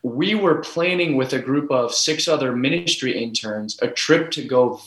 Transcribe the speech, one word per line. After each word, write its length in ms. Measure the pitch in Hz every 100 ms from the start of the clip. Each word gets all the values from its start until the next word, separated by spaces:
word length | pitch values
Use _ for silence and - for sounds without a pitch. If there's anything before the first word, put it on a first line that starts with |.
we 320 | 123 123 185
were 220 | 220 - 135
planning 600 | - 170 180 180 165 135
with 160 | 131
a 60 | 131
group 320 | 127 143 147
of 240 | 127 117
six 320 | - - 156 170
other 280 | 151 127 120
ministry 600 | 135 170 170 - 131 -
interns 640 | 117 110 110 107 107 -
a 60 | -
trip 440 | - - 160 160
to 120 | 151
go 300 | 120 127 120 120